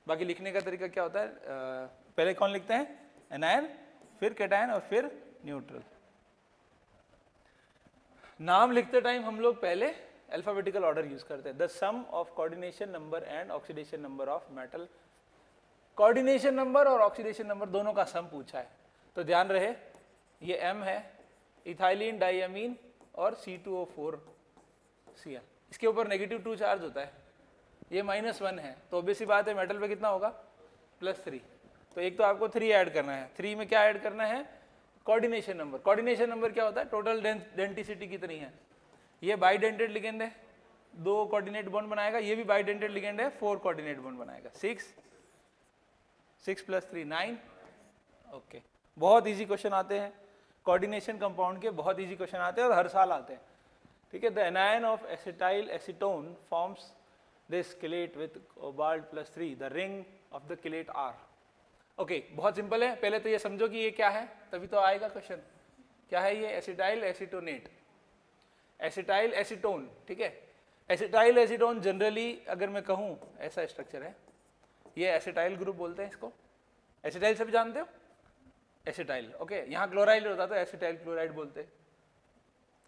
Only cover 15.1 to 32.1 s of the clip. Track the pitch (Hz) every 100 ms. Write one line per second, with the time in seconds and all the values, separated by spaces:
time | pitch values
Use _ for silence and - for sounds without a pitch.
15.1 | _ _ _ _ _ _ _ _ - 208
16.1 | 240 262 269 277 262 262 262 285 247 208
17.1 | 208 220 214 208 202 202 190 208 202 180
18.1 | 170 170 147 131 139 120 _ _ _ _
19.1 | - 160 175 190 196 202 240 - - -
20.1 | _ _ _ 160 180 175 208 190 202 214
21.1 | - - _ _ _ - 170 185 196 220
22.1 | 214 185 185 185 190 233 247 - _ -
23.1 | - 190 226 - 180 190 185 175 - 151
24.1 | 151 - - _ _ _ _ _ _ -
25.1 | - 160 131 - _ _ - 226 220 220
26.1 | 196 202 226 208 214 208 196 165 127 143
27.1 | - - _ _ _ _ - - 180 202
28.1 | 202 220 - 196 185 147 127 - 175 175
29.1 | 202 214 208 208 202 185 202 202 202 214
30.1 | 190 208 - - _ - _ _ - 185
31.1 | 190 170 131 - - - - _ - 185